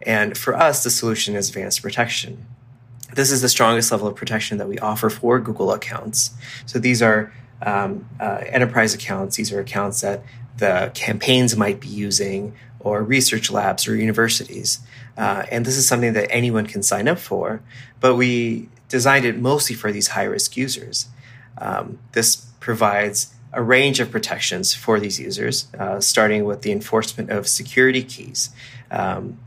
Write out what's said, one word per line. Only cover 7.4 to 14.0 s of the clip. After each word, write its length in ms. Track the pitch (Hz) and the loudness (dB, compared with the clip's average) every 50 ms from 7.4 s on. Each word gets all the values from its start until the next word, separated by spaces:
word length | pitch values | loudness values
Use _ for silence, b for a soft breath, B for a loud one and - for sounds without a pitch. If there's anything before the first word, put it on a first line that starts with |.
| B B B - - | B B B -6 -4
um, 460 | 104 104 101 101 98 98 - - - - - | -2 0 0 -2 -2 -4 -6 -10 -12 -10 -6
uh, 220 | 110 107 98 - - | -4 -4 -4 -4 -6
enterprise 480 | - - 127 123 117 123 123 110 110 - | -2 0 2 2 2 2 2 2 2 0
accounts. 420 | - - - 98 95 98 98 - | -2 -4 -6 -4 -4 -4 -4 -4
These 160 | - 107 104 104 | -4 -4 -4 -2
are 80 | 101 | -4
accounts 400 | 98 - - 101 101 101 104 - | -4 -2 -2 -2 -2 -2 -2 -2
that 240 | - 101 101 101 B B B B B B - | -2 -2 -4 -4 B B B B B B -6
the 340 | - 104 98 92 90 95 - - | -2 0 2 2 2 0 -2 -4
campaigns 600 | - - - 110 107 - - 127 127 127 120 110 | -4 -4 -2 -2 -2 2 4 4 6 6 4 4
might 260 | 107 104 104 101 - | 2 2 0 0 -4
be 80 | - - | -6 -10
using, 640 | 101 104 104 101 98 - 101 98 98 98 101 104 - B B B B - | -8 -6 -4 -2 0 0 0 0 -4 -6 -6 -8 -12 B B B B -8
or 220 | - 104 104 104 107 | -4 -2 -2 -2 0
research 480 | 107 131 135 123 - - 110 - - | 2 2 2 2 2 0 0 -2 -2
labs 360 | 110 107 101 95 95 95 - | -2 0 0 0 0 -2 -2
or 80 | - 110 | -2 0
universities. 840 | 110 | 0